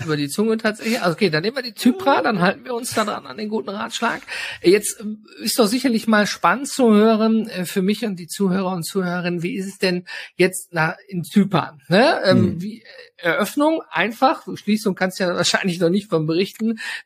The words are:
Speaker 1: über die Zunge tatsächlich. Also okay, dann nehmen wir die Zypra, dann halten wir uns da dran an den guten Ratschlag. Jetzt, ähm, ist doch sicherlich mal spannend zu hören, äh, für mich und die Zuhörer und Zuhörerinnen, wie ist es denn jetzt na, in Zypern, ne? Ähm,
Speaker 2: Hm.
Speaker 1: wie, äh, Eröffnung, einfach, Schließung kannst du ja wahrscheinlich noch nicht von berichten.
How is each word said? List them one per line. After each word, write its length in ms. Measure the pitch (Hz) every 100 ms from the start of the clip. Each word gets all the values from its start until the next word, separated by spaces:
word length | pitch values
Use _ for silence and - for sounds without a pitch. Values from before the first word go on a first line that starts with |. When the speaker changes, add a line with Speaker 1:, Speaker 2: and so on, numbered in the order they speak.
Speaker 1:
über 140 | 165 147
die 100 | 143
Zunge 300 | 170 220 220
tatsächlich. 420 | 220 208 220 233
Also 120 | 175
okay, 160 | 156 196
dann 140 | 156
nehmen 120 | 196 269
wir 80 |
die 100 | 247
Zypra, 480 | - 240 - 277 302
dann 200 | 254 202
halten 240 | 180 - 254
wir 80 |
uns 200 | 240 247
da 120 | 226 208
dran 200 | - -
an 120 | 208
den 100 | 214
guten 220 | 220 208
Ratschlag. 500 | 202 226 - 226 - - - - -
Jetzt, 380 | 175 202 - -
ähm, 260 | 214 214 - -
ist 160 | 240 -
doch 80 | 208
sicherlich 400 | 247 269 220 220
mal 200 | 214 202
spannend 400 | - 170 220 277
zu 260 | - 240
hören, 540 | 208 220 214 220 220 196
äh, 160 | 180
für 180 | 170 202
mich 220 | 185 208
und 140 | 220 180
die 80 | 170
Zuhörer 460 | - 196 190 185
und 120 | 185 160
Zuhörerinnen, 560 | 196 180 180 175 175
wie 120 | 175 196
ist 120 | 190
es 100 | -
denn 260 | 190 180 180 - - -
jetzt 360 | 185 - -
na, 240 | 170 160 185 -
in 160 | 180
Zypern, 580 | - 208 196 165 - - -
ne? 320 | 185 285 - 196
Ähm, 120 | -
Speaker 2:
Hm. 240 | - 165
Speaker 1:
wie, 200 | 202 -
äh, 40 | - 190 - -
Eröffnung, 640 | 170 165 202 294 294 320 -
einfach, 560 | 165 202 226 269 311 -
Schließung 400 | 185 - 214 208
kannst 260 | 185 190 -
du 40 |
ja 120 | 185 175
wahrscheinlich 440 | 175 170 190 170
noch 100 | 170
nicht 180 | 202 -
von 200 | 160 156
berichten. 500 | 165 196 - 220 220 - -